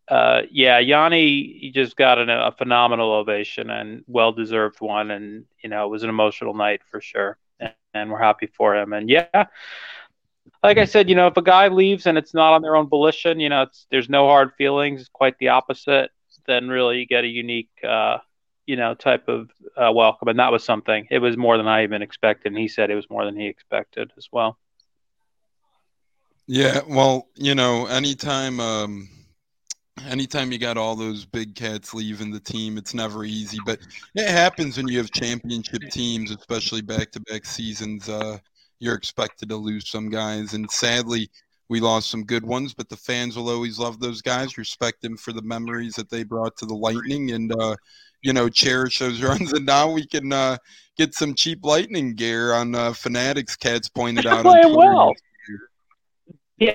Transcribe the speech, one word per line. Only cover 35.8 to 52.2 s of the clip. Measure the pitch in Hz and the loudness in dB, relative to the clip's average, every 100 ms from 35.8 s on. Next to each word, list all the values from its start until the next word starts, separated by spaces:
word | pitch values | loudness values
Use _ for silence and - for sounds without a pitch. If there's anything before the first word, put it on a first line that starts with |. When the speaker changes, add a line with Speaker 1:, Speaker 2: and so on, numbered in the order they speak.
| - | -10
Speaker 2:
teams, | - 120 117 107 | -6 -4 -4 -6
especially | 104 - 113 - 113 | -10 -8 -6 -6 -6
back-to-back | 104 110 110 - 107 110 | -6 -6 -6 -8 -12 -14
seasons. | - - 113 107 110 107 104 | -12 -12 -10 -10 -10 -10 -10
Uh, | 107 107 104 _ _ _ - | -8 -8 -12 _ _ _ -10
you're | 117 | -6
expected | 110 - - 110 - 107 | -6 -6 -8 -8 -8 -12
to | 110 | -10
lose | 107 107 98 | -8 -8 -8
some | 110 110 | -10 -8
guys, | 110 110 107 107 | -6 -6 -6 -8
and | 107 107 | -8 -6
sadly, | - 120 120 117 117 107 _ _ _ - | -2 0 0 -2 -4 -6 _ _ _ -6
we | 117 | -2
lost | 113 110 - | 2 0 -2
some | 113 | -8
good | 104 117 113 | -4 -6 -4
ones. | 123 135 | -6 -6
But | 123 113 | -12 -16
the | 110 | -14
fans | - 123 120 113 | -8 -6 -6 -6
will | 120 | -6
always | 120 120 110 | -4 -6 -6
love | 117 110 | -8 -6
those | 120 113 | -10 -8
guys, | 127 123 131 123 | -4 -4 -4 -10
respect | 110 - 120 - | -14 -6 -6 -6
them | 117 110 | -12 -12
for | - | -12
the | 113 | -12
memories | 110 117 117 117 117 107 | -10 -10 -8 -8 -10 -12
that | 107 | -10
they | 117 | -10
brought | 107 113 113 - | -8 -6 -6 -8
to | 110 | -10
the | 107 | -4
Lightning, | 113 113 120 143 135 | -2 -2 -4 -6 -4
and, | 117 113 113 | -4 -4 -2
uh, | 110 107 _ _ _ _ | -4 -4 _ _ _ _
you | 135 | -2
know, | 131 120 | 0 0
cherish | - 139 127 127 - | 2 0 0 -2 -4
those | 127 117 | -4 -2
<laughs> | |
runs. | 131 170 175 | -2 -2 -2
And | 147 139 | -2 2
now | 139 156 | 2 2
we | 160 143 | -2 -4
can, | 151 135 | -6 -4
uh, | 139 131 127 _ _ _ - | -2 -2 -4 _ _ _ -2
get | 156 | -2
some | - 151 | -2 -4
cheap | 135 165 165 | -2 -4 -2
Lightning | 147 156 208 196 131 | 0 0 0 -4 -4
gear | 110 | -4